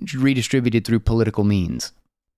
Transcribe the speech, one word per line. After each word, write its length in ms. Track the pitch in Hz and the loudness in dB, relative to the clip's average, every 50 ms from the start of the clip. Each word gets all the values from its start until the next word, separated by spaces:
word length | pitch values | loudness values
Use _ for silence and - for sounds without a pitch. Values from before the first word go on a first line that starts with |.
| - - 135 | -12 -10 -4
redistributed 720 | 127 135 139 135 123 110 - 135 131 120 120 113 113 - | 0 0 2 2 0 0 0 0 0 2 2 0 0 0
through 140 | - 117 110 | 0 0 0
political 440 | - - 113 113 110 107 - 104 101 | 0 0 2 2 2 0 0 0 2
means. 480 | 104 101 95 85 78 64 - - - - _ _ _ _ _ _ _ _ | 2 2 2 0 -2 -4 -6 -8 -10 -14 _ _ _ _ _ _ _ _